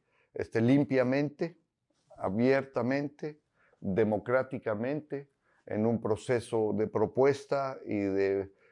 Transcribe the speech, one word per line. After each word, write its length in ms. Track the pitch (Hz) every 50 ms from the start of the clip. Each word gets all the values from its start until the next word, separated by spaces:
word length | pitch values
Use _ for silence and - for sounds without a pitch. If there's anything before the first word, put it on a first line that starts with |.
| _ _ _ _ _ _ -
este, 280 | - - - - 113
limpiamente, 960 | 113 120 135 143 147 110 131 131 123 123 131 143 147 143 - - 175 165 165 _ _ _ _ _ _ _ _ _ _ _ -
abiertamente, 1200 | - 107 98 95 110 120 131 135 135 135 135 - 131 117 123 135 143 143 143 - - - 151 151 _ _ _ _ _ _ _ _ -
democráticamente, 1500 | - - 180 - 110 104 107 101 92 - 123 131 131 131 - 113 - 117 107 104 117 127 147 151 151 - - 139 143 _ _ _ _ _ _ _ -
en 180 | - - 104 107
un 160 | 117 117 110
proceso 720 | 117 107 107 104 - - 127 117 - - 120 113 110 107 101
de 120 | 101 107
propuesta 880 | 104 - 107 107 101 - 120 131 143 139 135 - - 143 139 139 135 131 - -
y 140 | 101 107 104
de 520 | 101 98 95 98 98 98 98 98 95 95 _ _ _ _